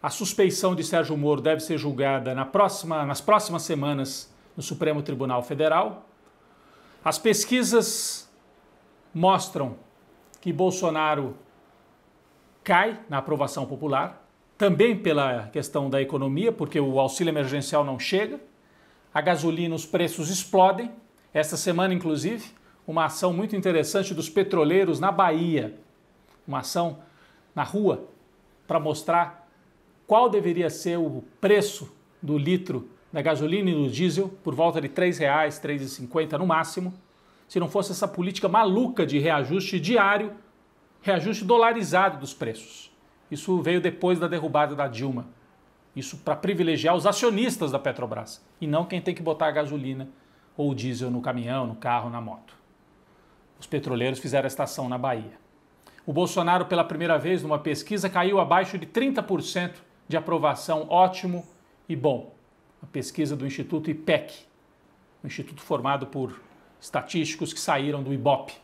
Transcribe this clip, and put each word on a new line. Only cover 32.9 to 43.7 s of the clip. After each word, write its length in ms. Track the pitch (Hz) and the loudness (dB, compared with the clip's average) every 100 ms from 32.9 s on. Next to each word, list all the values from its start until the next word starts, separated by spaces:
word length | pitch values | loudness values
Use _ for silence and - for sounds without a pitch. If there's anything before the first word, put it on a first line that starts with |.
| - _ | -20 _
da 100 | 160 | -2
gasolina 480 | 151 147 151 190 190 | 0 0 0 0 0
e 40 | |
do 140 | 156 139 | 2 0
diesel, 400 | 113 180 156 190 190 | 2 0 0 -4 -4
por 120 | - | -6
volta 260 | 135 170 160 | 2 2 2
de 80 | 143 | -4
três 300 | - 180 151 | 0 0 2
reais, 400 | 143 147 156 151 | 2 4 2 -2
três 220 | 156 143 | -6 -6
e 80 | 135 | -6
cinquenta 480 | - 123 160 156 156 | -10 -4 -4 -2 -2
no 100 | 180 | 2
máximo, 460 | 160 160 - 185 185 _ _ _ _ _ | 0 0 -6 -8 -10 _ _ _ _ _
se 140 | 185 | -4
não 80 | 165 | 0
fosse 240 | 202 180 | -2 -2
essa 160 | 185 202 | -4 -4
política 400 | 165 180 185 190 | -2 -4 -2 2
maluca 580 | 202 214 190 247 - 156 | 4 4 4 0 0 2
de 120 | 143 | 2
reajuste 600 | 151 151 127 185 180 185 | 2 2 0 -2 -2 -4
diário, 540 | 156 233 196 208 214 - - _ _ _ _ _ | 2 4 4 2 -2 -10 -20 _ _ _ _ _
reajuste 440 | 196 180 170 214 | -2 0 0 -4
dolarizado 720 | 190 233 226 233 175 180 190 143 | 2 6 6 2 0 2 2 0
dos 160 | 131 | -12
preços. 560 | - 120 110 - - - _ _ _ _ | -8 -8 -8 -14 -20 -20 _ _ _ _
Isso 300 | 147 - 185 | -10 -2 0
veio 200 | 147 | 2